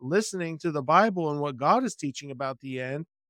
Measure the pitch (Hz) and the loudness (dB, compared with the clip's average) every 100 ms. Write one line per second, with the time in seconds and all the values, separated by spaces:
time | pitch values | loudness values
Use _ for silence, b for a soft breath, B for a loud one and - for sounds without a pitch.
0 | 127 190 220 190 165 156 170 147 131 170 | 0 0 0 -4 -6 -4 -2 -2 4 6
1 | 220 180 156 147 143 120 147 233 247 - | 6 2 0 0 -2 0 2 4 2 -4
2 | 143 - 143 127 135 131 135 127 127 147 | -8 -8 -12 -6 -6 -6 -8 -6 -4 -6
3 | 165 _ | -8 _